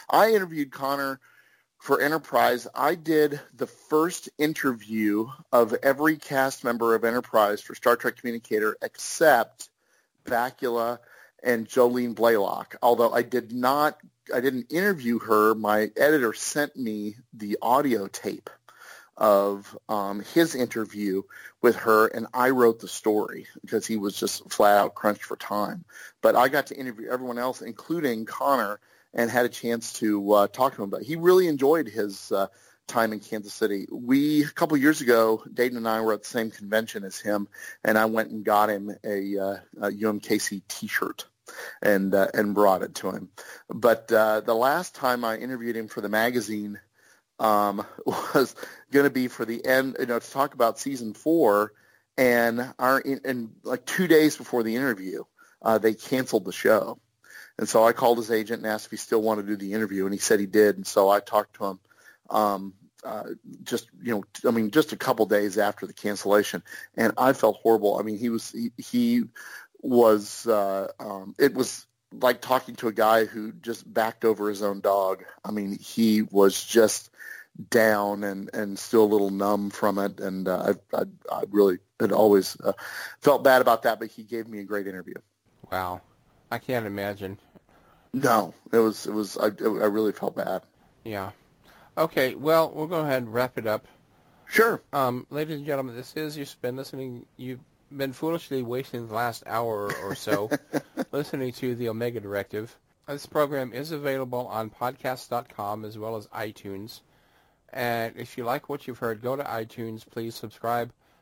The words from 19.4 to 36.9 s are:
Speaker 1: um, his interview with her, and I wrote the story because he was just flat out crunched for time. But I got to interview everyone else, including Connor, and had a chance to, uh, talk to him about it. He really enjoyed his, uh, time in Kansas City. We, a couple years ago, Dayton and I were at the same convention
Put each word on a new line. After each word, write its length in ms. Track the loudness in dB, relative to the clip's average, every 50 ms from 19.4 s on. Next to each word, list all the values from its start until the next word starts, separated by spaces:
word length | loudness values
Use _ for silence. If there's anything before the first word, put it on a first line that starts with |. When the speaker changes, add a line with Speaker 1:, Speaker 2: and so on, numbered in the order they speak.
| 4 2 -2 -6 -10 -16 -20 -20 -8 -6
Speaker 1:
um, 360 | -4 -4 -4 -6 -8 -8 -10 -2 2
his 220 | 2 2 2 0
interview 680 | -2 -4 -4 -4 -6 -8 -8 -6 -4 -4 -2 -2 -2 -4 -6 -14 -20 -20 -20 -8 _
with 160 | 4 4 4
her, 300 | 4 4 4 6 6 6
and 200 | 4 2 -4 -8 -6 -2
I 180 | 0 2 2
wrote 300 | 4 6 4 4 4 2
the 80 | -4 -12
story 580 | -14 -4 -2 0 0 0 0 -4 -8 -12 -16 -18 -20 -20
because 260 | -10 -4 -4 -4 -2
he 100 | -2 -4
was 220 | -4 -2 -4 -4 -4
just 320 | -4 -4 -6 -8 -10 -6
flat 280 | 0 4 4 6 6 6
out 160 | 4 2 -2
crunched 300 | -2 -2 -2 -2 -2 -6
for 120 | -12 -12
time. 480 | -12 -8 -6 -4 -4 -4 -4 -6 -12 -14 _ -20 -20 -20 -20 -10 _ 2
But 120 | 4 4
I 140 | 6 4 4
got 200 | 2 0 -2 -4
to 80 | -8
interview 340 | -10 -10 -12 -12 -12 -8 -8
everyone 280 | -6 -6 -6 -8 -6 -4
else, 220 | -4 -4 -6 -8 -12
including 640 | -14 -14 -14 -8 -6 -6 -2 -2 -2 -2 -2 -6
Connor, 560 | -8 -6 -2 0 2 2 2 0 -2 -4 -8 _ _ _ _ _ _ -2
and 140 | -2 -2 0
had 160 | 2 2 0
a 20 | 0
chance 440 | -2 -4 -4 -4 -4 -4 -4 -10 -8 -4
to, 320 | -2 0 0 0 2 4 4
uh, 140 | 4 4 4
talk 260 | 2 0 0 0 0
to 80 | -4 -6
him 60 | -8
about 140 | -6 -8 -8
it. 40 |
He 80 | -8 -6
really 320 | 2 4 6 6 6 6
enjoyed 400 | 4 2 2 4 4 4 4 0
his, 460 | -2 -4 -4 -4 -4 -6 -10 -8 -4 -2
uh, 160 | -2 -2 -4 -6 _ _ _ _ _ _ -4
time 240 | 0 0 0 0 0
in 80 | -6
Kansas 340 | -8 -10 -10 -10 -10 -12 -4
City. 320 | -2 -2 0 0 -4 -6 -10
We, 540 | -10 -10 0 2 2 2 4 4 2 2 0
a 60 | 0
couple 280 | 0 -2 0 0 2
years 240 | 2 4 2 2 2
ago, 440 | 2 4 4 6 6 4 2 0 -2 -8 -4
Dayton 220 | -2 -2 -2 -2
and 120 | -2 -2 -2
I 120 | 0 0
were 140 | 0 0 -2
at 100 | -2 -6
the 40 | -6
same 220 | -4 -4 -4 -4
convention 540 | -6 -10 -6 -2 0 0 0 -2